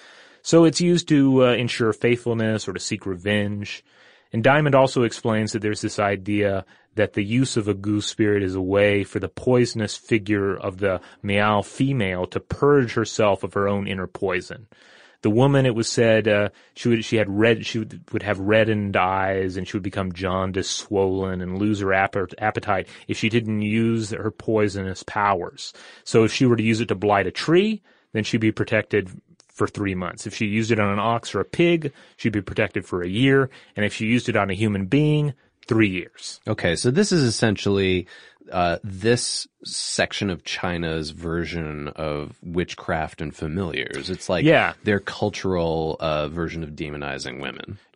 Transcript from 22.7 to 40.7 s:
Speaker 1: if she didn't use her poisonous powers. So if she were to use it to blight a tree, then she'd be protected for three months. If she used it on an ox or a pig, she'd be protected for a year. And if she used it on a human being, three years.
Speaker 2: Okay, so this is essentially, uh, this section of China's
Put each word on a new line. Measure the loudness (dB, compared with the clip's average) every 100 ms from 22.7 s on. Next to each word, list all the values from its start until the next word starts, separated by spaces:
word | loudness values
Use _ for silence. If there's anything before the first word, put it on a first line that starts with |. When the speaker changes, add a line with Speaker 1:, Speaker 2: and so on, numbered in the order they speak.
| -4 -4 -14 -10
Speaker 1:
if | -2
she | 0
didn't | 0 -2 -2
use | 0 0 0 0 -4
her | -6 -6
poisonous | -6 -2 0 0 -2 -6 -8
powers. | -8 -2 0 0 -2 -12 -18 -18 -20 -20
So | 0 4
if | 4
she | 4 4
were | 4
to |
use | 2 0
it | 0
to |
blight | -2 2 2 2
a |
tree, | -4 2 2 2 -2 _ _ _
then | -6
she'd | -2 0
be | 0
protected | 0 0 -2 0 -2 -2 -10 _ _ _
for | -4 -4
three | -2 -4
months. | -2 -6 -8 -12
If |
she | -6
used | -2 -2 0
it | 2
on | 2
an | 0
ox | 0 -2 -2
or | -6
a | -4
pig, | 0 2 2 -2 -12 -20 _
she'd | -2
be | -2
protected | -4 -2 -2 -2
for | -6 -6
a | -4
year. | 0 4 4 2 -6 -14
And | -4 -4
if |
she | -2
used | 0 0 2
it | 0
on | 0
a |
human | 0 0 0
being, | 0 2 4 2 0 -6 _ _ -2
three | 2 2
years. | 0 -8 -14 -16 -12 -6
Speaker 2:
Okay, | -2 0 2
so | 2
this | 2 2
is | 4
essentially, | 2 2 0 2 0 2 2 0 -2 -16 -20 _ -8
uh, | -2 0 0
this | -6 -4 0 2 0 -6 -10 _
section | -12 -10 -6 -2 -2 -2 -4
of | -4
China's | -8 -6 -4